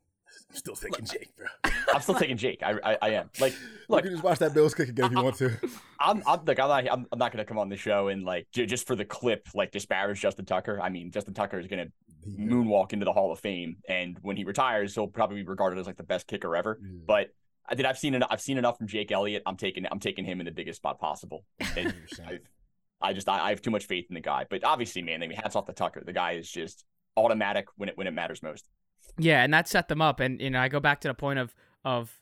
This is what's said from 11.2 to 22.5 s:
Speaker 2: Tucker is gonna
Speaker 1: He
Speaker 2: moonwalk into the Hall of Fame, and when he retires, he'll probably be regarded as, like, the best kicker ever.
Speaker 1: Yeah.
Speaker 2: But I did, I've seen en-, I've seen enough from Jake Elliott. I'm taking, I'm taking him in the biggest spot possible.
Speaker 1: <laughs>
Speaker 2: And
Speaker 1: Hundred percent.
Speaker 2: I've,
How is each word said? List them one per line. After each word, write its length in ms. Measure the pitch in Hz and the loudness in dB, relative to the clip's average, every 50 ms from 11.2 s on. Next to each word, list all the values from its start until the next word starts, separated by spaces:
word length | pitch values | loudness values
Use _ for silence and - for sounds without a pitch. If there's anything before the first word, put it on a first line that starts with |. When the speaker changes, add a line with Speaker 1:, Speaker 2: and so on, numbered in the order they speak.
| - 101 98 | -6 -4 -2
Speaker 2:
Tucker 240 | 110 101 98 98 | -2 -2 -2 -2
is 80 | 90 87 | -6 -6
gonna 220 | 92 101 90 85 87 - _ _ _ 78 78 82 | -6 -6 -6 -6 -6 -10 _ _ _ -20 -16 -14
Speaker 1:
He 140 | 104 95 | -10 -6
Speaker 2:
moonwalk 560 | 101 104 110 123 123 117 110 104 98 92 - 110 | -4 0 2 4 4 4 6 6 4 4 4 0
into 100 | 101 101 | 0 2
the 100 | 92 - | 2 4
Hall 180 | 101 98 90 | 4 4 2
of 80 | - - | 2 -2
Fame, 380 | - 104 92 87 87 82 - - - - | -4 -4 -4 -4 -6 -8 -10 -8 -6 -2
and 260 | 92 90 90 90 85 85 | -2 -2 -2 -4 -8 -8
when 160 | 85 101 92 | -6 -6 -4
he 60 | 104 92 | -4 -4
retires, 500 | 95 98 139 131 127 113 107 101 98 - | -2 0 2 2 2 2 0 0 -2 -2
he'll 140 | 113 104 | -2 -4
probably 300 | 98 - 117 110 101 104 | -2 0 0 0 0 -2
be 60 | 101 95 | -4 -8
regarded 320 | 90 95 98 98 92 90 92 | -6 -2 0 0 0 0 -2
as, 80 | 90 | -6
like, 100 | 95 90 | -8 -10
the 60 | - 85 | -8 -4
best 240 | 95 92 90 - | -2 -2 -2 -4
kicker 280 | - 107 95 - 85 82 | -6 -8 -6 -2 0 0
ever. 240 | 87 90 110 107 - 101 | 0 0 0 -4 -6 -8
Speaker 1:
Yeah. 160 | 95 90 87 82 | -14 -14 -4 2
Speaker 2:
But 220 | 95 107 101 98 - _ _ _ _ _ _ _ | 4 4 4 4 0 _ _ _ _ _ _ _
I 60 | - - | -4 -2
did, 140 | 127 135 | 0 0
I've 100 | 131 131 | 0 0
seen 160 | - 156 143 131 | 0 0 0 2
en-, 100 | 127 123 - | 2 2 2
I've 120 | 113 - | 0 -2
seen 180 | - 139 135 127 | -2 -2 0 2
enough 180 | 123 120 117 | 2 2 2
from 80 | - 110 | 0 -4
Jake 260 | 98 110 107 104 104 | -4 -4 -4 -2 0
Elliott. 300 | 101 95 101 104 104 98 - | 2 2 2 2 -2 -2 -4
I'm 100 | 92 95 | -6 -4
taking, 300 | - 104 95 - 90 92 - | -4 -4 -4 -4 -4 -6 -6
I'm 100 | - 98 | -4 -4
taking 240 | - 98 - 95 92 | -4 -4 -4 -4 -4
him 160 | 95 90 92 | -6 -6 -6
in 60 | 85 | -6
the 60 | 85 | -8
biggest 260 | 80 85 82 85 82 | -8 -8 -8 -10 -8
spot 220 | - - 69 - - | -6 -4 -6 -4 -4
possible. 460 | - 76 73 - - - 78 - - _ | -4 -4 -4 -6 -10 -12 -14 -14 -14 _
Speaker 1:
<laughs> 80 | _ - | _ -8
Speaker 2:
And 280 | 233 - - 90 92 | -6 -4 -2 -2 -2
Speaker 1:
Hundred 220 | - - - 78 - | -4 -4 -8 -12 -18
percent. 200 | - - 85 85 | -16 -14 -12 -12
Speaker 2:
I've, 100 | 90 - - _ | -12 -12 -14 _